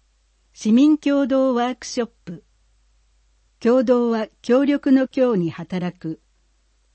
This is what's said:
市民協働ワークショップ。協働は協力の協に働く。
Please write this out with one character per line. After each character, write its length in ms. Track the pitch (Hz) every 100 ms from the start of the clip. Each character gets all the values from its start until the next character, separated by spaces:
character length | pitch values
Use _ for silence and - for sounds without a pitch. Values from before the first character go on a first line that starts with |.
| _ _ _ _ _
市 200 | - 220
民 240 | 226 294 302
協 280 | 285 285 277
働 300 | 269 262 247
ワ 140 | 240
ー 60 | 254
ク 100 | -
シ 160 | -
ョ 40 | 226
ッ 40 | _
プ。 200 | - 175 _ _ _ _ _ _ _ _ _ _ _ _
協 260 | 226 254
働 260 | 247 247 240
は 180 | 233 208 _
協 220 | - 247
力 280 | 277 285 294
の 160 | 269 262
協 280 | - 254 214
に 140 | 170
働 480 | - 170 185 180 175
く。 220 | 160 160 _ _ _ _ _ _ _